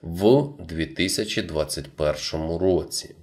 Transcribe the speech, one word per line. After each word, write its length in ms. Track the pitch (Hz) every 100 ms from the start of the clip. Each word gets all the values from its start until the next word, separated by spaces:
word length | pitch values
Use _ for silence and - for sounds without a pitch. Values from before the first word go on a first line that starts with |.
в 460 | 82 85 101 135 143 -
дві 280 | 82 80 78
тисячі 560 | - 90 - 107 -
двадцять 540 | 87 78 76 - 73 -
першому 600 | 76 73 - 82 80 82
році. 560 | 92 87 76 - - -